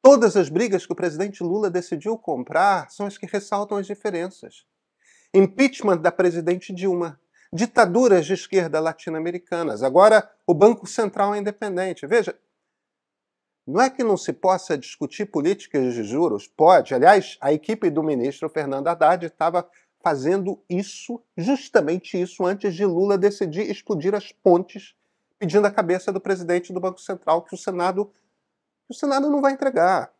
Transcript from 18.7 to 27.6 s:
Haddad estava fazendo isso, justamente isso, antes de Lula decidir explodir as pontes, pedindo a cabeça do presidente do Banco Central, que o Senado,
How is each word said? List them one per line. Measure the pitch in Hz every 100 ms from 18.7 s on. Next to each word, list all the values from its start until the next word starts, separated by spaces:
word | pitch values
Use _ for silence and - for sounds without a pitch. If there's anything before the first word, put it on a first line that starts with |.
| 135 151
Haddad | 170 156 180 165
estava | _ 165 175 175 _ _ _
fazendo | 180 143 135 190 185 190 _
isso, | 180 202 - - 240 _ -
justamente | 180 277 - 196 151 185 - 190
isso, | 180 - 180
antes | 196 208
de | 165 196
Lula | 170 196 196
decidir | 202 202 185 156 214
explodir | 202 _ 190 170
as | 202 -
pontes, | _ 202 175 190 202 - _ _ _ _ _
pedindo | 190 185 202
a |
cabeça | 202 175 185 202
do | 185
presidente | 190 190 170 175 175
do | 180
Banco | 185 185
Central, | - 185 - 165
que | 170
o |
Senado, | 185